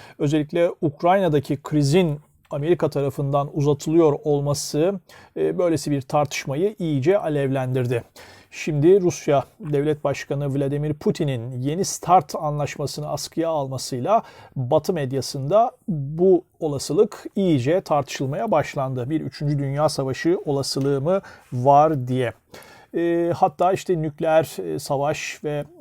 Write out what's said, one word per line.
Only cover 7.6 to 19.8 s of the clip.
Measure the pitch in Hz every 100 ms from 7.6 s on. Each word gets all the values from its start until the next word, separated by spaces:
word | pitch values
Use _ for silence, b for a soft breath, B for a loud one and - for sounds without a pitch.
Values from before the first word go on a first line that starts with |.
| 127 131 123 120 - - B B B
Şimdi | - - 147 156 196
Rusya | 180 - - 143 - -
Devlet | - 147 151 151
Başkanı | 147 135 - 143 143
Vladimir | 135 139 143 151
Putin'in | 151 - - 156 127 117
yeni | 127 131 165
start | 196 - - 180 156
anlaşmasını | - 156 147 147 - 139 - 147
askıya | 147 - - 165
almasıyla | 160 135 135 - 127 131 - B B B -
Batı | 127 156 -
medyasında | 180 135 135 - 143 135 202 240 - -
bu | 156 139 156 185 180 - -
olasılık | 160 139 - 151 214 - - -
iyice | 190 147 120 175
tartışılmaya | - 151 135 - 135 156 220
başlandı. | 165 135 147 131 127 120
Bir | 156
Üçüncü | 147 - 147 147
Dünya | 139 139